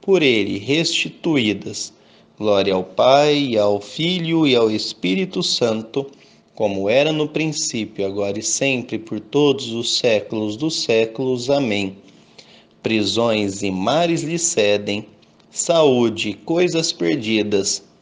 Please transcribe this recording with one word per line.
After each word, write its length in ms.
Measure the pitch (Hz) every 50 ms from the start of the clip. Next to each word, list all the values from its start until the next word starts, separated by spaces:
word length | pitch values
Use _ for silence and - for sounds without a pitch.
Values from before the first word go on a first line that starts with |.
por 220 | - - 190 175
ele 360 | 156 135 120 107 101 98 98 98
restituídas. 1300 | 104 117 143 160 165 - - - - - - - - 180 156 139 113 107 98 98 - - 107 - - - - _ _ _ - - _ _ _ -
Glória 360 | 107 107 101 98 98 98 92
ao 100 | 92 92
Pai, 520 | - - - 117 127 135 143 147 151 147
e 220 | 147 143 131 113 107
ao 220 | 104 104 104 101
Filho, 680 | 104 - - - 160 170 185 180 165 160 165 165 156
e 80 | 143 123
ao 160 | 117 113 110
Espírito 720 | 107 107 - - - - - 180 190 190 185 185 - 180
Santo, 640 | 175 - - - 123 117 110 110 110 - - 139 139 139 - - - _ _ _ _ _ _
como 340 | - 107 104 98 95 98 101
era 220 | 117 135 147 156
no 160 | 156 151 151
princípio, 800 | 151 - 151 160 156 147 - - - - 117 107 104 - - 98
agora 320 | 98 98 104 101 101 101 107
e 40 | 107
sempre, 520 | - - - 139 139 131 123 113 - 113
por 220 | 107 - - 110 107
todos 540 | - - - 139 151 143 135 107 117 117
os 260 | 113 117 117 - - -
séculos 580 | - 120 110 104 - - 117 110 110 107 104
dos 280 | 113 151 160 156 - -
séculos. 680 | - 117 113 113 113 - - 131 131 127 123 120 131
Amém. 460 | 139 143 139 113 101 101 98 95 95 - - - - - - _ - - - - - - _ _ _ _
Prisões 840 | - 110 113 110 104 95 95 113 117 117 110 107 104 98 95 95 98
e 80 | 98
mares 500 | 95 92 95 113 135 160 175 170 170 151
lhe 160 | - 151 170 165
cedem, 680 | 165 - - 117 104 104 104 101 101 104 101 104 107 - - _ _ _ _ _ _ _
saúde 800 | - - - - 170 165 156 143 127 123 120 113 110 98 - 107
e 40 | 98
coisas 560 | - - - 165 170 180 175 156 165 160 -
perdidas, 920 | - - 170 170 160 143 110 107 110 107 104 104 101 98 95 - - - - _ _ _